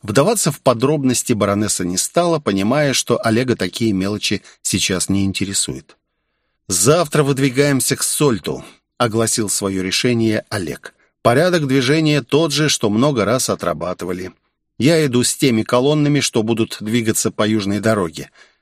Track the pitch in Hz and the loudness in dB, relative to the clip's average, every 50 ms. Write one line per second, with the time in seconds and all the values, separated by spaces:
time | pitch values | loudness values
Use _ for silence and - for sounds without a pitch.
0 | - - 101 120 143 196 233 208 - 170 147 - _ - 123 117 120 135 151 156 | -6 2 2 4 4 4 2 2 0 -2 -2 0 _ 0 2 2 2 0 0 2
1 | 135 131 123 - - - 120 104 104 98 101 101 107 98 - - 92 85 90 92 | 2 0 0 0 0 -2 0 0 2 0 2 0 0 -2 -2 -2 -2 -2 -2 -2
2 | - - _ 170 175 175 165 160 - - 98 98 95 107 127 151 151 139 123 - | -4 -2 _ 0 2 2 0 0 0 0 0 0 0 0 2 2 2 0 0 -2
3 | - - - - - 117 110 113 131 127 113 101 98 92 - - 117 113 101 92 | 0 0 -2 0 2 0 0 0 0 0 -2 -2 -2 -6 -4 -2 -2 0 0 0
4 | 92 98 104 101 - - 104 95 _ - - _ _ - - 95 - - 98 90 | -2 -2 -4 -4 -4 -4 -4 -4 _ -12 -20 _ _ -4 -2 -2 0 0 -2 -2
5 | - - 95 98 98 98 95 - 101 95 98 - - - 127 135 - _ - _ | 0 0 0 0 0 0 -2 -4 -6 -4 -2 -4 -4 -4 -6 -10 -12 _ -20 _
6 | _ _ _ _ _ _ _ _ _ _ _ _ _ - - - - - 151 175 | _ _ _ _ _ _ _ _ _ _ _ _ _ -6 -2 0 4 4 4 4
7 | 170 151 - 151 147 135 143 135 139 139 120 131 143 147 143 131 - - 135 - | 2 0 0 0 0 0 0 0 0 0 2 2 0 2 2 0 0 -2 -2 -2
8 | - - - - 151 143 117 92 - - 76 90 - - - _ _ _ _ _ | -4 -4 -2 0 0 0 0 0 -4 -6 -8 -8 -10 -16 -20 _ _ _ _ _
9 | 123 117 104 113 113 110 - - 110 98 - - 104 98 98 95 92 95 92 - | -2 0 0 0 0 0 0 -2 -2 -4 -4 -4 -2 -2 -2 -2 -2 -2 -4 0
10 | - 123 123 117 113 113 107 110 - _ - 104 90 73 - - - - _ _ | 0 0 2 2 2 0 0 -2 -4 _ -6 -6 -6 -6 -10 -12 -14 -20 _ _
11 | _ _ _ _ _ 113 120 131 170 185 175 175 151 135 131 139 127 120 147 165 | _ _ _ _ _ 2 4 4 2 2 2 0 0 2 2 2 2 2 2 2
12 | 156 151 147 143 120 _ - 147 165 165 143 143 156 156 - - - 107 104 110 | 2 2 2 0 0 _ 2 2 2 2 0 0 0 0 0 0 0 0 2 2
13 | 127 151 143 117 98 95 117 131 - - 101 85 - 87 80 76 82 87 90 - | 2 2 2 2 0 0 0 0 0 -2 -4 -2 -2 -4 -4 -4 -6 -8 -8 -8
14 | 87 87 90 92 92 92 - _ _ _ _ _ _ _ _ _ 113 139 170 160 | -8 -8 -8 -8 -10 -14 -16 _ _ _ _ _ _ _ _ _ 2 2 2 2
15 | 156 139 120 123 123 - - - - 135 117 110 107 - - 123 127 143 151 151 | 2 2 2 0 0 0 -2 0 0 2 2 2 0 2 0 2 2 2 2 2
16 | 147 147 147 139 127 - - 120 107 110 117 110 113 107 - - 104 107 113 123 | 2 2 2 0 0 0 -2 -2 0 0 0 0 -2 -4 -4 -10 -8 -2 -2 0
17 | 113 110 107 - - 107 - - 107 104 110 110 98 98 101 104 101 110 110 104 | 0 0 -2 0 -2 -4 -2 -2 -2 0 0 0 0 -2 -4 0 0 0 2 2
18 | 92 82 82 - - - _ _ - _ _ _ | 0 -4 -6 -10 -14 -14 _ _ -20 _ _ _